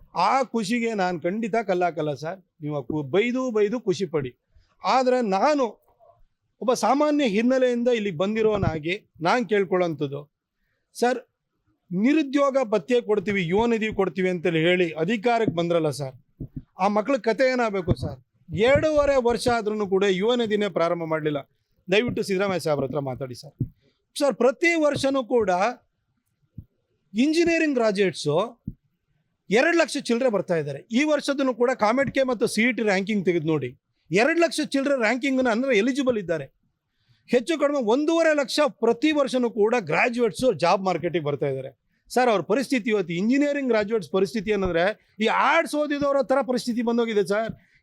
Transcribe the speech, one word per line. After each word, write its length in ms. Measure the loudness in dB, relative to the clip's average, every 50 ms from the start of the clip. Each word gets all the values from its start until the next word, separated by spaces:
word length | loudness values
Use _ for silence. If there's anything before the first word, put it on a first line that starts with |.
| -14 _ _
ಆ 280 | 0 0 2 2 2 0
ಖುಷಿಗೆ 500 | -2 -2 -4 -2 -2 -2 -2 -2 -2 -2
ನಾನು 280 | -2 -2 -2 -2 -2
ಖಂಡಿತ 340 | -4 -4 -4 -2 -4 -2 -2 -4 -2 -2
ಕಲ್ಲಾಕಲ್ಲ 460 | -2 0 0 -2 -2 -2 -4 -4 -4
ಸರ್. 260 | -6 -8 -10 -10 -12 _ _ _ _
ನೀವು 160 | -10 -6 -6 -6
ಆ 40 |
ಕು-, 220 | -6 -6 -6 -6 -6
ಬೈದು 480 | 0 0 0 2 2 0 -2 -4 -2
ಬೈದು 280 | 0 0 0 0 0 -4
ಖುಷಿ 260 | -2 -2 -2 -2 -2
ಪಡಿ. 300 | -4 -4 -4 -4 -4 -10 _ _ _ _ -20 _ _ _ _ -2
ಆದ್ರೆ 380 | 2 2 2 4 2 2 0
ನಾನು 420 | 0 0 0 2 2 2 2 2 0 -2 -4 _ _ _ _ _ _ -20 -20 _ _ _ _ _ _ _ _ _
ಒಬ್ಬ 120 | -2 -2 0
ಸಾಮಾನ್ಯ 520 | 2 2 2 2 4 2 2 2 2 2
ಹಿನ್ನೆಲೆಯಿಂದ 600 | 2 2 2 2 2 2 2 2 2 0 0 0 0
ಇಲ್ಲಿಗೆ 300 | 0 0 0 -4 -2 -2
ಬಂದಿರೋನಾಗಿ 920 | -2 -2 0 0 0 2 2 2 0 -2 -2 -2 -4 -4 -6 -6 -8 _ _ -4
ನಾನ್ 280 | 0 0 2 2 0 0
ಕೇಳ್ಕೊಳ್ಳೋಂಥದ್ದು, 840 | 0 0 0 0 0 0 0 0 -2 -4 -6 -6 -6 -10 -14 _ _ _ _ _ _ _ _ _ _ _ _ _ _
ಸರ್, 260 | -2 0 0 0 -2 -6 _ _ _ _ _ _ _ _ _ _ _ _ _
ನಿರುದ್ಯೋಗ 640 | -4 0 2 2 2 2 0 0 0 2 2 2 2 0 0
ಭತ್ಯೆ 380 | 0 0 -2 0 2 0 0
ಕೊಡ್ತೀವಿ, 420 | 2 2 -2 0 0 -2 -2 -2 0 0
ಯುವ 180 | 2 2 2
ನಿಧಿ 280 | 2 2 0 -2 -4 0
ಕೊಡ್ತೀವಿ 360 | 0 -2 -2 0 -2 -2 0
ಅಂತೇಳಿ 300 | -2 0 -2 0 0 2
ಹೇಳಿ 320 | 2 2 2 2 2 0
ಅಧಿಕಾರಕ್ಕೆ 640 | 0 -4 -2 -2 -2 0 0 0 2 2 0 0 0
ಬಂದ್ರಲ್ಲ 340 | -2 -2 0 0 0 0 0
ಸರ್, 260 | -4 -4 -10 -12 -12 -18 _ _ _ _ -16 -14 _ -16 -16 _ _ -2
ಆ 80 | -2 0
ಮಕ್ಳ 300 | 0 0 0 0 -2 -2
ಕತೆ 340 | 0 -2 0 2 2 0
ಏನಾಗಬೇಕು 440 | 2 0 -2 -2 -2 -4 0 -2 -2
ಸರ್? 240 | -2 -2 -10 -10 -12 _ _ _ _ _ -10 -4
ಎರಡೂವರೆ 680 | 0 2 4 4 4 4 2 2 2 2 2 2 2 2
ವರ್ಷ 240 | 2 0 0 0 0
ಆದ್ರೂನು 400 | 0 0 0 -2 -2 -2 -2 0
ಕೂಡ 160 | 2 2 2
ಯುವ 320 | 2 2 2 2 0 0
ನಿಧಿನೇ 340 | 0 0 0 0 0 0 -2
ಪ್ರಾರಂಭ 340 | 0 0 0 0 0 -2 -2
ಮಾಡ್ಲಿಲ್ಲ. 340 | -4 -4 -2 -2 -2 -4 -4 -8 _ _ _ _ _ _ _ _ 0
ದಯವಿಟ್ಟು 320 | 2 2 2 0 -2 -4 -2
ಸಿದ್ದರಾಮಯ್ಯ 360 | -2 0 0 0 0 -2 -2
ಸಾಹೇಬ್ರ 240 | 0 0 0 0 -2
ಹತ್ರ 160 | -4 -4 -4
ಮಾತಾಡಿ 360 | -6 -6 -8 -8 -10 -10 -12
ಸರ್. 180 | -16 -18 -20 _ _ -6 -6 -6 _ _ _ _ _ _ _ _ -2
ಸರ್, 160 | -2 -2 0
ಪ್ರತಿ 480 | 2 2 2 2 2 0 2 2 2 2
ವರ್ಷನೂ 400 | 0 0 0 -2 0 0 -2 -2
ಕೂಡ 260 | 0 0 0 2 2 2 2 0 -2 -2 -6 _ _ _ _ _ _ _ _ _ _ _ _ _ _ _ -20 -20 _ _ _ _ _ _ _ _ _ -2
ಇಂಜಿನಿಯರಿಂಗ್ 600 | 0 0 2 2 2 2 2 2 2 0 0 0
ಗ್ರಾಜ್ಯುಯೇಟ್ಸು 880 | 0 0 0 2 2 0 0 -2 -4 -4 -2 0 0 -2 -2 -8 _ _ -14 -14 _ _ _ _ _ _ _ _ _ _ _ _ _ _ _
ಎರಡು 280 | 2 2 2 4 4 2
ಲಕ್ಷ 200 | 2 0 -2 -8
ಚಿಲ್ಲರೆ 320 | -2 0 0 2 2 0
ಬರ್ತಾ 260 | 0 0 -2 0 -2 -2
ಇದ್ದಾರೆ. 300 | -2 -4 -10 -12 -12 _
ಈ 120 | 0 0 2
ವರ್ಷದೂ 500 | 2 0 0 0 -2 -2 0 0 -2 0
ಕೂಡ 180 | 0 0 0
ಕಾಮೆಡ್‌ಕೆ 520 | 0 0 0 0 2 2 0 0 0 -2 0
ಮತ್ತು 240 | 0 0 -2 -2 -2
ಸಿ 140 | 0 2
ಇ 100 | 0 0
ಟಿ 120 | 0 0 0
ರ್ಯಾಂಕಿಂಗ್ 420 | 0 0 0 0 0 -2 -2 0
ತೆಗೆದು 220 | 0 0 0 0 0
ನೋಡಿ, 300 | -2 -2 -2 -6 -10 _ _ _ _ _ _ _
ಎರಡು 280 | 0 2 2 2 2 2
ಲಕ್ಷ 200 | 0 0 0 -4 -6
ಚಿಲ್ಲರೆ 340 | -2 -2 -2 0 0 0 0
ರ್ಯಾಂಕಿಂಗ್‌ನ 480 | 2 0 0 0 -2 0 0 2 2 2
ಅಂದ್ರೆ 260 | 0 0 0 2 2 2
ಎಲಿಜಿಬಲ್ 400 | 2 2 0 0 0 0 -2 -2
ಇದ್ದಾರೆ. 280 | -2 -4 -6 -6 -6 -12 _ _ _ _ _ _ _ _ _ _ _ _ _ _ _ _
ಹೆಚ್ಚು 320 | 0 0 0 0 -2 0
ಕಡಿಮೆ 200 | 0 0 0 0
ಒಂದೂವರೆ 540 | 0 2 2 2 2 2 2 2 4 4 2
ಲಕ್ಷ 260 | 2 0 -2 0 0 0 0
ಪ್ರತಿ 440 | 0 _ 0 0 0 2 2 0
ವರ್ಷನೂ 380 | 2 2 0 0 0 0 -2 0
ಕೂಡ 260 | 0 0 2 2 2 0
ಗ್ರಾಜ್ಯುಯೇಟ್ಸು 720 | -2 0 0 2 2 2 0 0 -2 -2 0 0 0 0 0
ಜಾಬ್ 300 | 2 2 2 2 2 2
ಮಾರ್ಕೆಟಿಗೆ 420 | -2 -2 -2 -2 -2 -4 -2 -2
ಬರ್ತಾ 220 | -2 -4 -2 -2 -4
ಇದ್ದಾರೆ. 380 | -4 -4 -8 -12 -16 _ _ _ _ _ _ _
ಸರ್, 200 | 0 0 2 2
ಅವ್ರ 120 | 2 0
ಪರಿಸ್ಥಿತಿ 480 | 0 0 0 0 0 0 -2 -2 0 0
ಇವತ್ತು, 240 | 0 -2 -2 -2 -2
ಇಂಜಿನಿಯರಿಂಗ್ 560 | -2 0 2 2 2 2 0 0 -2 0 0
ಗ್ರಾಜ್ಯುಯೇಟ್ಸ್ 400 | 2 2 2 0 -2 -4 -4 -2
ಪರಿಸ್ಥಿತಿ 420 | 0 0 0 0 -2 -6 -2 -2
ಏನಂದ್ರೆ, 640 | -2 0 0 0 0 0 0 0 -2 -4 _ _ _ -2
ಈ 60 | -2
ಆರ್ಟ್ಸ್ 500 | 0 2 2 2 2 2 2 0 0 -2
ಓದಿದವರ 460 | -4 -2 -2 -2 -2 0 0 0 0 0
ಥರ 140 | 0 0 0 0 0
ಪರಿಸ್ಥಿತಿ 340 | -2 -4 -2 -4 -4 -2
ಬಂದೋಗಿದೆ 460 | -2 0 0 0 0 0 0 0 0 0
ಸರ್. 260 | -2 -2 -2 -4 -8 -14 _ _ _ _